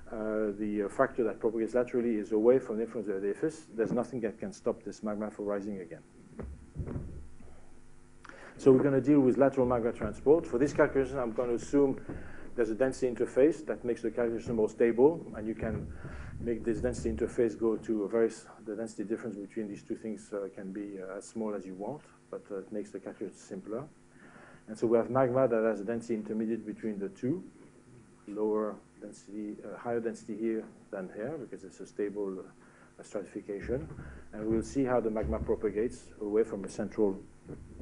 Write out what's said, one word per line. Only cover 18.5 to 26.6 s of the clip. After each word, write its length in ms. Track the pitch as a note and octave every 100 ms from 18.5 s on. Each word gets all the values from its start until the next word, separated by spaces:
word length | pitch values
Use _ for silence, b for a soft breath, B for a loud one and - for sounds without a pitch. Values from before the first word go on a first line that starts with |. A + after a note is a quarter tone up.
| - A2
the 100 | G#2
density 280 | A2+ -
difference 320 | G2 A2 A#2+ G2+
between 320 | G2 A2+ G#2+
these 140 | G2+
two 120 | -
things, 360 | A2 A2+ G2+ -
uh, 140 | G#2 G2
can 160 | G#2 F#2+
be, 280 | G2 G2+ G2
uh, 160 | F#2 G2+
as 80 | -
small 280 | A2+ A2
as 100 | G2+
you 80 | F#2+
want, 300 | F#2 G#2 D3+ - - -
but, 120 | G2 -
uh, 80 | G2
it 120 | F#2
makes 200 | G#2+ G#2
the 100 | G2
calculation 340 | G#2 - G2
simpler. 480 | - - G2 G2 A2+ D3+ - - B B B B B -
And 80 | A2
so 100 | A2+
we 120 | A#2
have 100 | G#2+
magma 400 | B2+ C3 B2+ C3
that 160 | A2+
has 160 | A2+ G#2
a 40 |
density 300 | G2+ A#2 A2+
intermediate 520 | A2 G#2 A2 A2 A2+